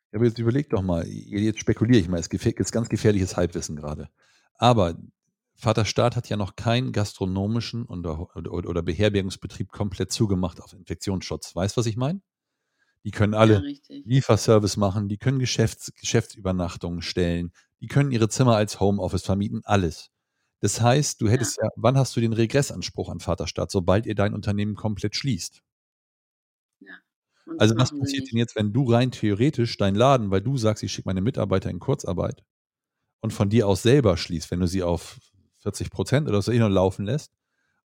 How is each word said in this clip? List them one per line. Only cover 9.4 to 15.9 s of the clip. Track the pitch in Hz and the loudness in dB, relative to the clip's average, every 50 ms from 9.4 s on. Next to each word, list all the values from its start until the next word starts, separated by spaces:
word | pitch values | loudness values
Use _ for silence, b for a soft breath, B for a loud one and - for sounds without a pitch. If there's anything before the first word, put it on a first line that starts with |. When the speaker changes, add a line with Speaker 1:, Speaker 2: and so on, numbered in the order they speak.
| - - - - - - | -12 -14 -10 -10 -10 -10
Speaker 1:
komplett | - - 104 - - - - - | -6 -6 -6 -4 -4 -4 -4 -4
zugemacht | - - 117 101 98 90 92 90 - - | -2 -2 0 0 2 0 -2 -4 -6 -12
auf | - - | -18 -20
Infektionsschutz. | - 92 87 - 90 - - 101 95 90 - - 80 78 - - - | -20 -20 -14 -12 -12 -8 -6 -4 -4 -4 -6 -8 -10 -10 -10 -10 -4
Weißt, | 85 92 101 - | -4 -4 -2 -2
was | 127 113 | -2 -4
ich | 117 104 | -4 -4
mein? | 117 127 135 185 196 - _ _ _ _ _ _ _ _ _ _ _ _ _ _ _ - | -4 -4 -4 -4 -6 -10 _ _ _ _ _ _ _ _ _ _ _ _ _ _ _ -12
Die | 107 | -8
können | - - 107 104 107 107 | 0 0 2 2 4 6
Speaker 2:
Ja, | 113 110 107 98 | 6 6 6 4
Speaker 1:
alle | |
Speaker 2:
richtig. | 92 - - - _ - - - - | 2 -2 -8 -12 _ -18 -18 -14 -4
Speaker 1:
Lieferservice | 110 127 135 - - 113 101 - - 113 107 104 95 - 104 | 0 0 2 4 4 2 4 4 4 4 4 4 2 0 0
machen, | 104 98 92 110 104 98 | 0 0 0 -2 -2 -4
die | 104 - | -6 -2
können | - 131 139 131 | -2 -2 0 0
Geschäfts-, | 127 117 - - 117 107 - - - - | -2 0 0 0 0 0 -2 -6 -14 -16